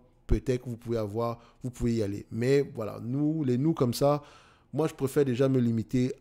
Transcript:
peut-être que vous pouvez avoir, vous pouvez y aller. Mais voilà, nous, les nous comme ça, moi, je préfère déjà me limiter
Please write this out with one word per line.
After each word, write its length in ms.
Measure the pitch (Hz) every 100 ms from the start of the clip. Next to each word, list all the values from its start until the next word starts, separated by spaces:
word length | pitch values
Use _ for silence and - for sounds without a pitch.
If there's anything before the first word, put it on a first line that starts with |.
| - _ -
peut-être 380 | 143 - 127
que 60 | 127
vous 80 | 117
pouvez 200 | 117 117
avoir, 420 | 107 104 117 120 - _
vous 60 | 127
pouvez 260 | - 120 117
y 80 |
aller. 220 | 101 101 -
Mais 300 | 113 123 139
voilà, 380 | 139 120 104 107
nous, 400 | 110 135 151 160
les 140 | 139 123
nous 160 | 147
comme 200 | 165 127
ça, 300 | 117 139 147 - - - _ _ 131
moi, 120 | 156
je 60 | -
préfère 280 | 135 -
déjà 260 | 139 120 135
me 100 | 135
limiter 540 | 120 113 104 127 127 -